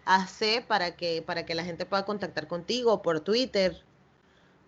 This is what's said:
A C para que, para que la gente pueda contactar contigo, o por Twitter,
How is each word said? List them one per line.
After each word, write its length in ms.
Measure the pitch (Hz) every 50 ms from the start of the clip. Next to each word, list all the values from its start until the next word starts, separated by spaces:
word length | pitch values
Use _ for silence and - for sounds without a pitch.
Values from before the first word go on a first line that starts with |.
| -
A 220 | - 185 190 190
C 380 | 185 - - 220 214 220 240 240
para 300 | - 220 196 180 175 170
que, 260 | - 180 170 165 160
para 240 | 165 - 175 165 170
que 80 | 170 165
la 100 | 165 165
gente 220 | 180 170 160 180
pueda 180 | 180 196 196 196
contactar 440 | 208 208 202 196 165 - 160 151 -
contigo, 440 | 175 175 170 - 226 247 247 233 208
o 80 | 196
por 180 | - 170 165 156
Twitter, 560 | 156 - 214 240 262 226 - 202 190 180 165 - - _ _ _ _ _ _ _ _ _ _ _ _ _ _ _ _